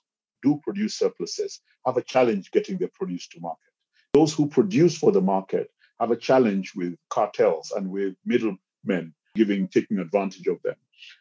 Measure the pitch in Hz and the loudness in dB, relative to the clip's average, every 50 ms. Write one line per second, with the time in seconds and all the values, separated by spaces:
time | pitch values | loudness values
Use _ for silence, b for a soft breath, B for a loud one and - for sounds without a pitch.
0 | _ _ _ _ _ _ _ _ - 139 147 143 - 113 104 98 107 104 - - | _ _ _ _ _ _ _ _ 2 2 2 2 -2 -6 -4 -2 -2 -4 -2 0
1 | 101 95 - - 85 85 - - - - - - _ _ _ _ - 127 123 123 | -2 -2 -2 -2 -8 -8 -6 -6 -6 -8 -8 -14 _ _ _ _ -4 -2 -2 -2
2 | - - - 131 127 120 107 98 - - - 107 - - 98 90 90 87 _ - | -2 0 2 4 4 4 2 0 -2 0 -2 -2 0 -2 -4 -4 -6 -6 _ -8
3 | 98 92 87 87 - - - 87 82 85 80 _ _ _ _ _ _ _ _ _ | -8 -6 -6 -8 -10 -14 -18 -14 -12 -12 -12 _ _ _ _ _ _ _ _ _
4 | _ _ - 143 160 151 - - 147 147 - - 117 98 95 127 165 175 165 - | _ _ -2 0 0 0 0 -2 -2 0 2 0 0 2 4 4 4 4 2 2
5 | - 120 196 196 185 190 196 95 98 - - - - - _ _ _ _ _ - | 2 2 2 2 2 2 0 -2 -2 -2 -4 -4 -4 -6 _ _ _ _ _ -4
6 | 117 110 117 113 - - 135 131 127 110 98 98 92 - - - 87 87 85 - | -2 -2 -2 -2 2 2 4 4 4 4 2 -2 -4 -6 -8 -6 -6 -6 -6 -8
7 | _ - - 127 107 104 - - 117 101 85 80 - - - 104 98 92 92 98 | _ -6 -2 -2 -2 -2 0 2 2 2 2 0 -6 -8 -8 -6 -6 -6 -4 -4
8 | 98 95 92 _ - 104 117 120 110 107 95 - _ _ _ _ - 110 98 87 | -4 -4 -6 _ -4 0 0 0 0 0 -4 -6 _ _ _ _ -4 -2 -2 -2
9 | 82 82 - _ _ _ - 104 110 101 101 101 95 92 - 113 - - 113 95 | -2 -6 -14 _ _ _ 2 2 2 2 2 0 0 2 2 0 0 0 -2 -4
10 | 90 80 98 101 98 98 - - 87 95 87 - - - - _ _ _ b b | -4 0 0 0 0 -2 -6 -4 -4 -4 -4 -2 -4 -6 -8 _ _ _ b b
11 | b b b b | b b b b